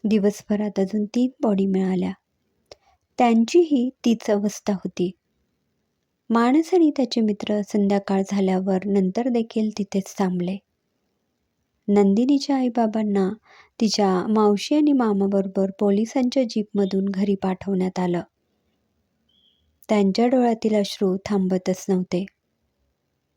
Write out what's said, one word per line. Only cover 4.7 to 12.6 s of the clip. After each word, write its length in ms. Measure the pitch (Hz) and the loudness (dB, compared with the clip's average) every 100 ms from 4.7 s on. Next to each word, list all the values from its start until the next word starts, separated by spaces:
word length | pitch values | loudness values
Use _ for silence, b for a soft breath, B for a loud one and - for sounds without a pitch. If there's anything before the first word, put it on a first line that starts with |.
होती. 380 | 196 175 - 180 - _ _ _ _ _ _ _ _ _ _ - | -4 -4 -4 -6 -6 _ _ _ _ _ _ _ _ _ _ -2
मानस 440 | 226 240 285 320 | 0 2 2 2
आणि 180 | 370 311 294 | 2 2 2
त्याचे 240 | 240 233 | -2 0
मित्र 400 | 214 202 - 208 | 0 -2 -4 -4
संध्याकाळ 600 | 202 214 202 202 202 196 196 | -2 0 2 0 0 -2 0
झाल्यावर 560 | 202 190 185 190 190 202 | 0 0 0 0 -2 0
नंतर 420 | 202 185 185 247 | 0 2 0 -2
देखील 420 | 240 226 220 220 208 | -2 -2 -2 -2 -4
तिथेच 380 | 202 196 - - | -4 -4 -4 -4
थांबले. 400 | 190 180 175 196 _ _ _ _ _ _ _ _ _ _ _ _ - | -2 -2 -4 -6 _ _ _ _ _ _ _ _ _ _ _ _ 0
नंदिनीच्या 680 | 202 196 196 254 277 269 | 4 4 4 2 0 0
आईबाबांना 760 | 269 | -2